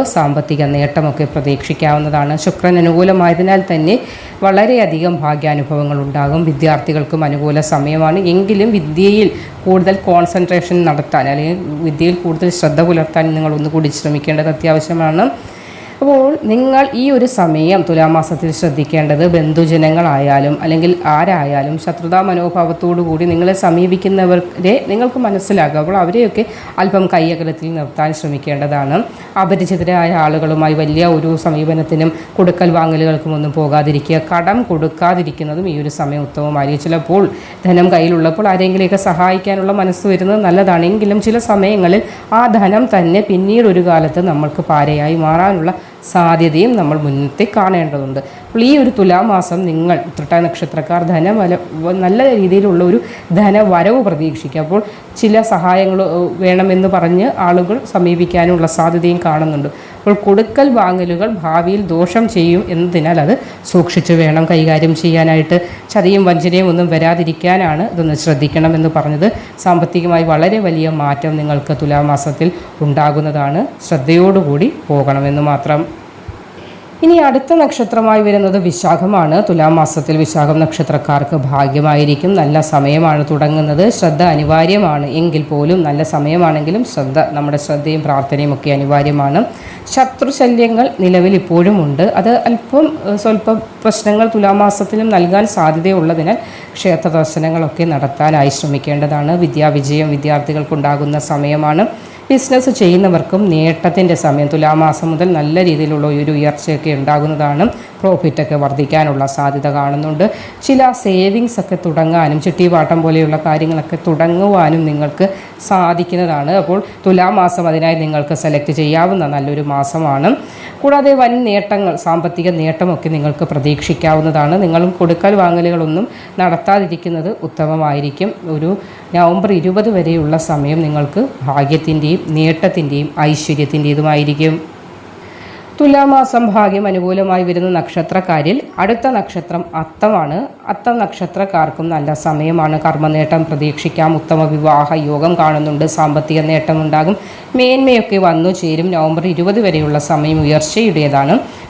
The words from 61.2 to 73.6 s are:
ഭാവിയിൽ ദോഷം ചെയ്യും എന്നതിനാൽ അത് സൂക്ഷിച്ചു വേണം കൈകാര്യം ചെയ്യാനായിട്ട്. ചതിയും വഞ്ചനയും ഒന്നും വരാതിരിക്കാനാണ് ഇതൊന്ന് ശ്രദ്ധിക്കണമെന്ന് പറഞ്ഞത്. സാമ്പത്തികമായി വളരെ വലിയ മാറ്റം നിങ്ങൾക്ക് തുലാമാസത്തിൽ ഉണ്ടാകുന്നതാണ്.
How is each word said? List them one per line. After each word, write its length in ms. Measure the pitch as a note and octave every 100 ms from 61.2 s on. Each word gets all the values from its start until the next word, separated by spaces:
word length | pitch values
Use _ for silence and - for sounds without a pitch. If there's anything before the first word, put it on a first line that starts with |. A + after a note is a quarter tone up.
| G#3+ G#3+
ഭാവിയിൽ 380 | D#3+ E3 F3 G3+ F#3+
ദോഷം 300 | E3 F3 A#3 A3+ F#3
ചെയ്യും 260 | E3+ E3+ -
എന്നതിനാൽ 440 | E3 F3 E3+ D#3 E3+ D3
അത് 80 | C4 - - -
സൂക്ഷിച്ചു 420 | F3+ E3+ - D3+ E3
വേണം 240 | D#3 D#3 D#3+
കൈകാര്യം 440 | E3+ D#3+ D#3 D#3+ D#3+
ചെയ്യാനായിട്ട്. 580 | E3+ E3 D#3+ D#3+ D3+ F3 F3 - -
ചതിയും 320 | G#3+ F3+ G3 F#3
വഞ്ചനയും 400 | E3 F3 F3+ F#3
ഒന്നും 180 | E3+ F3
വരാതിരിക്കാനാണ് 920 | D#3+ E3 E3+ E3 D#3 F3 F#3 F3+ D#3 G#3+
ഇതൊന്ന് 240 | E3+ D#3+ D3+
ശ്രദ്ധിക്കണമെന്ന് 680 | E3 C#3+ D3 D#3+ D#3+ D#3+ D#3+ D#3+
പറഞ്ഞത്. 300 | D3 D3+ G3+ - - -
സാമ്പത്തികമായി 640 | F#3+ E3+ E3 F3 E3+ E3+ E3
വളരെ 260 | D#3 E3+ A3 G3
വലിയ 220 | D#3+ D#3+ D#3+
മാറ്റം 340 | C#3+ C#3+ D#3+ D#3
നിങ്ങൾക്ക് 340 | D3+ C#3+ C#3+ C#3+
തുലാമാസത്തിൽ 720 | D3 C#3+ D3 C#3+ D#3 C#3 E3 F3 - - D3
ഉണ്ടാകുന്നതാണ്. 800 | C#3 D3+ D3 D3+ D3 C#3 D#3